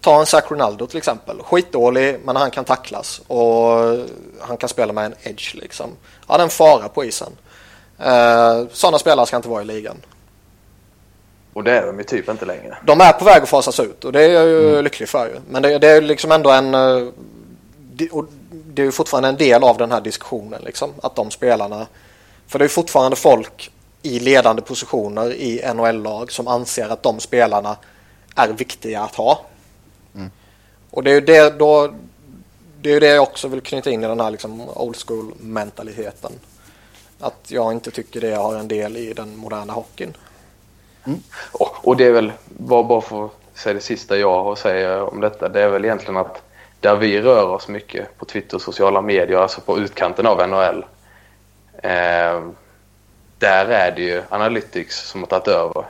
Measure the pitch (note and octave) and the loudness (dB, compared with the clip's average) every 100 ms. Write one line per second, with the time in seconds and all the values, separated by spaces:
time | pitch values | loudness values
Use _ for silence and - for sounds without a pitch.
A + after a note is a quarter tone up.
0 | - D3+ D#3 D#3 - D3 A#2+ G#2 A#2 E3 | 6 4 6 2 2 -4 -4 -4 -10 -6
1 | D3 A2 - A2 - F3 F3 C#3 A#2+ B2+ | -6 -6 -10 -16 -2 -2 0 0 2 2
2 | C3+ C3 C3+ C3 C#3 C3+ C3 B2+ - - | 0 -2 -4 -2 -2 -4 -4 -4 -4 -14
3 | - - _ B2 A#2 A2+ A#2 A#2 A#2 A#2 | -12 -16 _ 0 2 2 2 2 0 -2
4 | B2 - - - - A#2+ B2 - A2 G#2+ | -6 -16 -20 -20 -14 -10 -8 -4 -4 -4
5 | G#2+ - - G#2 - - - - A#2+ - | -8 -10 -16 -14 -14 -14 -18 -14 -16 -16
6 | _ _ _ D#3+ E3+ - D#3+ C#3 G#2 - | _ _ _ 0 2 4 6 6 0 -6
7 | B2+ - - - _ - - - _ _ | -6 -8 -12 -18 _ -20 -20 -20 _ _
8 | C#3 B2 A#2+ A#2 A#2 A#2 A#2+ - F3+ D#3 | 4 6 6 6 4 2 -2 0 2 2
9 | E3 C#3+ A#2+ B2 A#2 A2 G#2 G#2+ G#2+ G2 | 2 2 2 0 -4 -8 -6 -10 -12 -16
10 | _ _ _ _ _ _ _ _ _ _ | _ _ _ _ _ _ _ _ _ _
11 | _ _ _ _ _ - G#2+ B2 E2+ G2 | _ _ _ _ _ -6 0 0 0 -8
12 | G2+ A#2 F#2 A2 F#2+ F2+ - - - D3+ | -6 -6 -6 -8 -8 -10 -12 -6 2 8
13 | F3+ D#3+ F#3+ F3+ C3+ C#3+ C3 B2 A2+ - | 8 8 8 8 8 0 0 -2 -4 -4
14 | B2+ C3+ D#3 F3 E3 D#3+ D#3 D3 D3 - | -2 4 6 6 4 4 4 4 0 -4
15 | A2 C#3+ A#2 B2+ C3+ C3+ C#3 C#3+ D3+ D#3 | -6 -4 -4 -8 -8 0 2 6 8 8
16 | D3+ D3 D#3+ D#3+ C#3 C3 C3+ C3 C3 B2+ | 6 -2 2 4 6 4 4 2 2 2
17 | B2 - A1 A1+ - - _ - C3+ B2 | -2 -12 -20 -20 -20 -20 _ -20 -20 -10
18 | E3 D#3+ - C#3+ - E3 D#3 C#3+ C#3 C3 | -8 -8 -10 -16 -20 -20 -14 -2 -2 -2
19 | D#3 C3+ C3 C3+ D3+ A#2 B2+ A2+ A#2 A#2 | -2 0 0 0 4 6 6 4 0 -2
20 | G#2+ - - A#2+ G#2 A2 - - D3 C#3+ | -4 -10 -10 -12 -12 -16 -14 -10 -10 -8
21 | C3 - G#2+ - B2 A2+ G#2 G#2 A2 _ | -8 -6 -8 -4 0 0 -2 -10 -14 _
22 | _ _ _ _ _ C#3 D3 - E3 C#3+ | _ _ _ _ _ 0 0 0 0 2
23 | C3 C3 D#3+ A#2+ A2 _ - _ _ _ | 2 2 4 4 2 _ -20 _ _ _
24 | D#3 A#2+ B2 C3+ A#2 A2 A2 C3 - C3 | -8 -4 2 4 4 0 -4 -12 -6 -6
25 | G#2 G#2 A#2 B2+ B2+ A#2 - A#2 A#2 A2+ | -4 -4 -6 -6 -8 -6 -6 -2 0 -2
26 | G#2+ G#2+ B2 - B2 B2 B2 - G#2+ A2+ | -6 -10 -10 -10 -4 -4 -4 -8 -6 -2
27 | B2+ A2 - B2 A2+ G#2 G#2 G#2 - _ | -2 -2 -4 2 2 2 -4 -10 -14 _
28 | _ _ _ - A#2 A2 B2+ - A2+ G#2+ | _ _ _ 0 0 0 -10 -10 -10 -8
29 | G#2+ - A2+ D3+ - _ _ _ _ _ | -10 -4 -2 -2 -4 _ _ _ _ _
30 | _ G2+ F#2 _ _ _ _ _ _ - | _ -18 -18 _ _ _ _ _ _ -4
31 | C3+ C#3+ C#3 D#3+ D3+ D3 D3+ D3+ D3 D3 | 2 4 8 8 8 6 4 4 2 -6
32 | - _ _ - _ _ _ _ D3+ D3 | -20 _ _ -20 _ _ _ _ 0 4
33 | D3 D3 C3+ - C#3 C3 B2+ C#3 C3+ A#2 | 6 6 4 -2 -10 -10 -8 -8 -4 -4
34 | A2 A#2 A2+ G#2+ A2 A2+ B2 - B2 A#2 | -4 -4 -4 -6 -14 -16 -16 -10 -10 -10
35 | - A2+ A2 - A2+ A2 G#2 - A2 G#2 | -12 -12 -12 -16 -12 -10 -10 -14 -18 -14
36 | G#2 - - - _ _ _ _ _ _ | -14 -14 -18 -18 _ _ _ _ _ _
37 | _ _ C3+ - - B2 A2+ A#2 A2+ A#2+ | _ _ -12 -12 -10 -4 -4 -4 -10 -14
38 | A2+ A#2+ A2+ G#2+ G#2 A2 G#2+ G#2+ G#2 A2+ | -12 -8 -6 -4 -4 -6 -8 -8 -8 -10
39 | A#2 A2+ G#2+ G#2+ A2 G#2+ G#2 A2+ - - | -14 -14 -16 -16 -14 -12 -10 -12 -14 -16
40 | F3+ D#3 _ _ _ _ _ _ _ _ | -16 -16 _ _ _ _ _ _ _ _
41 | - D3+ - - - - - - - B2+ | -10 -10 -12 -20 -16 -6 -6 -4 -2 4
42 | B2+ A#2 A2 G#2+ - - B2 B2 A#2 A#2 | 4 4 0 -8 -20 -18 0 0 2 -2
43 | G#2+ G#2+ G#2+ - _ - A2+ G2+ - A2 | -2 -10 -12 -14 _ -10 -8 -6 -8 -10
44 | - G2+ G2+ F2+ G2+ G#2 G#2+ F#2 F#2 F#2+ | -4 -2 0 0 -4 -4 -4 -2 -4 -4
45 | G2 G2+ G#2+ - F2+ G2+ G#2 G2 G#2+ G#2+ | -6 -4 -6 -4 -4 0 0 0 -2 -4
46 | - F#2+ F#2 - _ _ - _ G#2 G#2 | -6 -6 -6 -10 _ _ -20 _ 0 2
47 | A2 G2+ A#2+ A#2+ F#2+ F#2+ - G#2 - F#2 | 0 0 2 4 2 -4 -8 -14 -12 -14
48 | G2 _ - G#2 - F#2 - F2 G2 G2 | -14 _ -14 -12 -10 -12 -12 -2 0 0
49 | G#2 G2 F2 F#2 F#2 - - G2 G2+ - | 0 -2 0 0 0 -4 -6 -4 -4 -4
50 | F2+ F2+ A2+ F#2+ F2+ F#2+ F#2 E2+ - _ | -4 -2 0 0 0 0 -2 -2 -12 _
51 | _ _ _ _ _ _ _ - F#2 F2+ | _ _ _ _ _ _ _ -14 -6 -4
52 | F2 F2 E2+ E2+ E2+ F2 _ _ _ _ | -2 -2 -2 -6 -10 -20 _ _ _ _
53 | _ _ _ _ G#2+ F#2+ G2 A2+ F2+ E2+ | _ _ _ _ 0 2 2 0 0 -4
54 | F2 F2 F2+ G2+ G#2+ A#2 - - - - | -6 -6 -6 -4 -4 -4 -8 -12 -10 -14
55 | - G2 F2 F#2 G#2 F2+ E2 D#2 | -14 -14 -6 -4 -2 -2 -2 -8